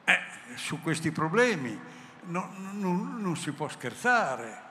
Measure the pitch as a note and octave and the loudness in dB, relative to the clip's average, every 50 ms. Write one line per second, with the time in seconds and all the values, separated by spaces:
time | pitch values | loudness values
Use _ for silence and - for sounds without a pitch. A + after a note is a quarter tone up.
0 | _ - - F3 - - - - - - B2 - - - D#3 D#3+ - E3 D3+ - | _ 4 4 4 2 -6 -12 -14 -14 -12 -10 -8 -4 -4 -4 -2 0 0 0 2
1 | - D#3+ D#3 D3+ D3+ D#3+ E3+ A3 B3 B3 G#3+ D#3 C3 A#2+ G#2 - - - - - | 2 0 2 2 0 4 6 6 6 6 6 2 -2 -4 -4 -6 -10 -14 -16 -16
2 | - - - - - F3+ E3+ F#3 F#3+ F#3 G3+ G3 F#3+ G3 G3+ G#3 G3 F3+ F3 F3+ | -18 -18 -18 -14 -8 -4 -4 -4 -4 -4 -10 -12 -10 -10 -6 -2 0 2 2 2
3 | A3 - C4 A#3 G#3 F3+ D#3+ C#3 - D3+ C#3 - D3+ C#3 - - - B2 - - | 0 -2 -4 -2 -2 -2 -2 0 -2 -4 -4 -4 -4 -6 -4 -4 -6 -6 -6 0
4 | - A#3+ B3 A#3 G3+ C#3+ C3 A#2 A#2 A2+ A2 - - - | 4 4 6 6 4 2 0 -2 -4 -8 -10 -12 -14 -16